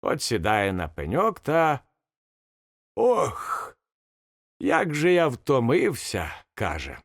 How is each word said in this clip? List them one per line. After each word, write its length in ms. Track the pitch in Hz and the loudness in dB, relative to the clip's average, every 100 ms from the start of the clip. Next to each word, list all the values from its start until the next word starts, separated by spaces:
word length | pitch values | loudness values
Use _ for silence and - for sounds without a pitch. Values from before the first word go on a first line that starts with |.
От 200 | - 147 | -2 -2
сідає 500 | - 113 87 107 98 | -2 -2 2 2 2
на 160 | 92 82 | 0 -6
пеньок 520 | - 73 123 214 190 | -6 -4 0 0 -2
та: 400 | - 160 160 143 _ _ _ _ _ _ _ _ _ _ _ | -2 2 2 0 _ _ _ _ _ _ _ _ _ _ _
«Ох, 840 | - 240 233 135 - - - - - _ _ _ _ _ _ _ _ | 0 2 4 0 -2 -6 -6 -8 -16 _ _ _ _ _ _ _ _
як 340 | - 160 190 | -2 0 0
же 180 | 147 165 | 0 2
я 140 | 180 165 | 4 2
втомився», — 1160 | 123 - 139 117 120 113 135 - 101 80 - - | -2 0 2 4 2 2 -2 -6 -6 -6 -10 -18
каже. 460 | - 98 76 73 65 | -6 -4 -4 -8 -14